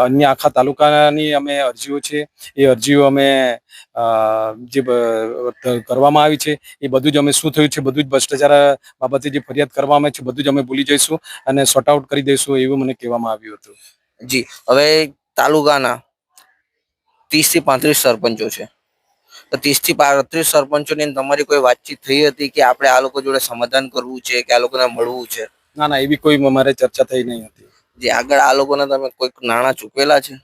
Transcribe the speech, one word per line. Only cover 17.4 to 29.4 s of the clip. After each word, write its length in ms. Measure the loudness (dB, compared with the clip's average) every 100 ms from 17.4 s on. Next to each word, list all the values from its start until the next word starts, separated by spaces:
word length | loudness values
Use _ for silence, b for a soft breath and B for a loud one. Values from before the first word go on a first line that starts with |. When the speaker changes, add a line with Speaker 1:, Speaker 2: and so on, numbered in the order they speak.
| 0
Speaker 2:
થી 60 | 0
પાંત્રીસ 380 | 0 0 2 2
સરપંચો 520 | 2 0 -2 -4 -6
છે, 200 | -8 -16 _ _ _ _ _ _ B B
તો 60 | -6
ત્રીસ 240 | -2 -2
થી 120 | -2
પાંત્રીસ 520 | 2 2 2 0 -2 0
સરપંચોની 680 | 0 0 -2 -4 -4 -4
તમારી 300 | -4 -2 -2
કોઈ 140 | 0 2
વાતચીત 420 | 2 0 -4 -12 -2
થઈ 180 | 0 0
હતી 240 | 0 -4
કે 120 | 2
આપણે 280 | 2 2 2
આ 100 | 2
લોકો 220 | 0 -4
જોડે 180 | -4 -4
સમાધાન 480 | -4 -6 -4 -2 -4
કરવું 340 | -8 -10 -10
છે 200 | -6 -4
કે 120 | 0
આ 40 | 0
લોકોને 280 | 0 -2 -2
મળવું 420 | -2 -6 -6 -10
છે? 200 | -12 -12 _ _ -6
Speaker 1:
ના, 100 | -2
ના, 100 | 0
એવી 180 | 0 0
કોઈ 220 | 2 2
અમારે 360 | 2 2 2
ચર્ચા 300 | 0 -2 -2
થઈ 200 | -2 -2
નહીં 200 | -4 -8
હતી. 220 | -14 _ _ _ _ _
Speaker 2:
જી, 80 | -2
આગળ 280 | -2 0 2
આ 160 | 4
લોકોને 320 | 2 0 -2 -2
તમે 240 | -4 -4
કોઈક 340 | -6 -8 -6